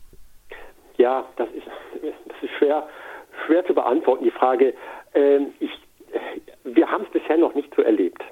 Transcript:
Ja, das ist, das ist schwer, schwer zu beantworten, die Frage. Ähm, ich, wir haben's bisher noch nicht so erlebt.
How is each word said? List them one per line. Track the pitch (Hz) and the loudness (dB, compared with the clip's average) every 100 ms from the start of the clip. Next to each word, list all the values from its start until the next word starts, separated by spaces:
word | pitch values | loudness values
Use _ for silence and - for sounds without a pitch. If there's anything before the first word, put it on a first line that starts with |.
| - - - - - - - - - - | -20 -20 -20 -20 -20 -20 -20 -20 -4 0
Ja, | 120 131 - - | 2 0 -4 -8
das | 117 | -8
ist, | - - - - - - - - | -10 -16 -18 -16 -12 -10 -12 -16
das | - | -12
ist | 147 - | -12 0
schwer, | 143 151 147 - - - - - | 2 2 -4 -14 -18 -18 -18 -10
schwer | - 170 180 | 0 2 2
zu | |
beantworten, | 147 117 143 - 127 | 0 0 2 2 2
die | 117 | 0
Frage. | - 127 127 131 - - - - | 2 2 4 2 0 -10 -18 -4
Ähm, | 151 143 143 139 - | 2 4 4 0 -6
ich, | - - _ _ - - - - - - | -8 -8 _ _ -10 -10 -8 -12 -16 -16
wir | 131 120 - | 0 2 2
haben's | 170 202 | 0 -4
bisher | 165 - 160 | -4 0 2
noch | 139 | 2
nicht | 143 - | 0 -2
so | - | 0
erlebt. | - 101 87 - - | 2 2 0 -4 -6